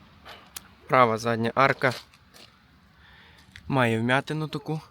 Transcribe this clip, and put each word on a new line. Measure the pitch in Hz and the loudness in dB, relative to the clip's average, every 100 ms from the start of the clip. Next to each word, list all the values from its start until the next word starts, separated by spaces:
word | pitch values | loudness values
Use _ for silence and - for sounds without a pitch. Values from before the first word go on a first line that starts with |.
| - - - - - - - - - | -20 -20 -20 -20 -20 -20 -20 -20 0
Права | 131 120 110 | 4 4 2
задня | 117 113 117 - | -2 -2 0 2
арка. | 135 135 135 - - - _ - - _ _ _ _ _ - - - - - - - | 2 2 -2 -2 -10 -20 _ -20 -20 _ _ _ _ _ -20 -20 -20 -20 -20 -18 -6
Має | 139 117 113 | 0 2 0
вмятину | 120 131 - 156 151 | 0 0 -2 -6 -8
таку. | 151 - 156 - | -8 -8 -10 -10